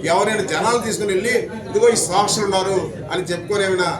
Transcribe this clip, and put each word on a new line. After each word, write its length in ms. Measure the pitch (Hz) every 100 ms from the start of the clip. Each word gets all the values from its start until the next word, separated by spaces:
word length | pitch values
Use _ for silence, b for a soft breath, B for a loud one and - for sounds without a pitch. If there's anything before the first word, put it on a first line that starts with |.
| 151
ఎవరైనా 340 | 185 208 214
జనాలు 360 | 160 156 214 240
తీసుకుని 340 | 220 170 208
వెళ్ళి, 220 | 190 226 240 170 - -
"ఇదిగో 200 | 208 233
ఈ 80 | 220
సాక్షులు 480 | - 185 208 220
ఉన్నారు" 320 | 196 190 185 190 156 - -
అని 100 | 175
చెప్పుకొని 420 | 160 175 170 202
ఏమైనా 260 | 196 185 175